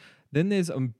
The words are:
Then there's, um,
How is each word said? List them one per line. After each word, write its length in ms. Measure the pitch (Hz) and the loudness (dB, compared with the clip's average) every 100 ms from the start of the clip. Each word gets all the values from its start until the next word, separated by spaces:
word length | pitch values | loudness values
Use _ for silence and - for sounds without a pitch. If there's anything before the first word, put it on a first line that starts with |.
| - - _ | -20 -20 _
Then 200 | 143 185 | 0 2
there's, 200 | 202 175 | 2 0
um, 240 | 135 131 - | -2 -4 -6